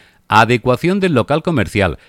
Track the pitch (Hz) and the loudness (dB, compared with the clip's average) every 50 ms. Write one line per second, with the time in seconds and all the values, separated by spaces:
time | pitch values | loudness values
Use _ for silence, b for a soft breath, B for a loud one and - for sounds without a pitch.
0 | b b b b b _ 98 107 113 110 123 113 - 123 123 - - 175 190 202 | b b b b b _ 2 4 4 4 0 -2 0 -2 -2 -2 -2 -2 -2 -2
1 | 190 185 156 120 104 - 139 160 - 185 170 127 95 - - 104 95 87 69 b | -2 0 0 0 0 0 -2 -4 -2 -2 -2 -2 -2 -2 -2 -2 -2 -2 -4 b
2 | b | b